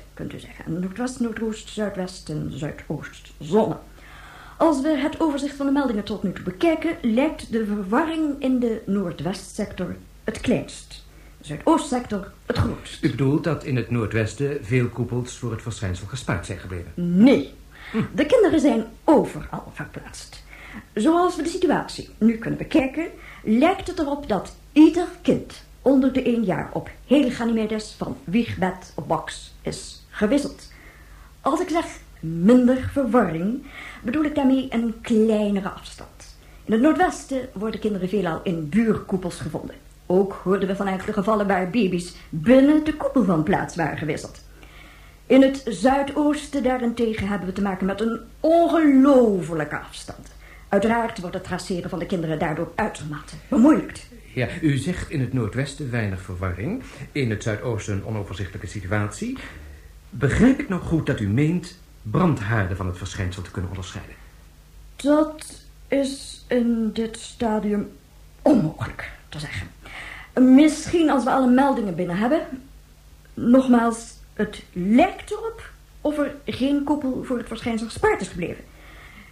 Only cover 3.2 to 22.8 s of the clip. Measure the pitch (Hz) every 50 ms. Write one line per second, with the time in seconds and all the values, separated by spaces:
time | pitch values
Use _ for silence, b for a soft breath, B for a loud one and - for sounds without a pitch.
3.2 | - - - - 147 147 180 220 - 165 - - - - B B B B B B
4.2 | B B B B B B B B 302 330 302 262 262 311 311 262 269 311 - -
5.2 | 330 302 277 262 277 269 - - 277 277 277 285 269 240 208 208 202 - 208 -
6.2 | - 180 156 - - 175 - - 339 339 320 320 - 330 - - - 233 214 254
7.2 | 294 311 302 - - - 220 226 220 202 208 208 196 185 220 285 330 311 330 320
8.2 | 311 285 269 - - 262 262 240 240 226 220 214 - - 196 208 185 170 156 -
9.2 | 143 175 196 - - - - - 202 - - - 180 - 95 - - - - -
10.2 | - 220 220 - - 254 208 139 - - - - - - - - b b b b
11.2 | b b b b - 147 147 143 - 294 330 - - - 247 247 240 - 220 196
12.2 | - - - - - - - - - 117 107 - - - - - - 135 113 131
13.2 | 139 135 147 - - 175 143 - - 147 127 123 110 - 120 120 107 95 107 113
14.2 | 110 104 - - 143 139 147 143 - - 131 127 120 - - 123 120 - 120 123
15.2 | 120 - - - 127 117 110 95 - 113 101 - 101 92 90 - - - - -
16.2 | - - 110 90 90 - 92 - - 95 92 90 85 - - 175 175 175 175 185
17.2 | 226 285 247 - 277 - - - - - B B B B B 220 - - - -
18.2 | 311 - 508 480 403 311 294 311 240 285 226 226 220 - - - - - 302 220
19.2 | 170 - - 151 - - - 196 - - - - - - - - - - - -
20.2 | - - - - B B B B B B B 214 B B - 214 214 311 330 349
21.2 | 359 349 - 311 294 339 - - 370 294 220 165 - - - - - - - -
22.2 | 214 233 220 220 - 147 147 - - - - -